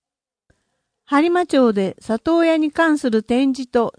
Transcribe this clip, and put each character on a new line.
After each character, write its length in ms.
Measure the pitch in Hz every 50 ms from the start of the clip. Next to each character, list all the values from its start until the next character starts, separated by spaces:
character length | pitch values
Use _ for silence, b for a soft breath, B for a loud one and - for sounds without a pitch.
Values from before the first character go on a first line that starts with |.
| _ _ _ _ _ _ _ _ _ _ _ _ _ _ _ _ _ _ _ _ _ -
播 220 | 285 285 311 339
磨 160 | 349 359 359
町 260 | - - 269 254 233
で 240 | 208 202 190 180 - _
里 360 | - - 220 226 - 320 330
親 200 | 339 330 330 320
に 160 | 311 311 294
関 260 | - - 330 320 302 285
す 100 | - 247
る 140 | 220 220
展 320 | 214 - 240 254 277 269 262
示 160 | - 254 -
と 240 | - 240 226 - -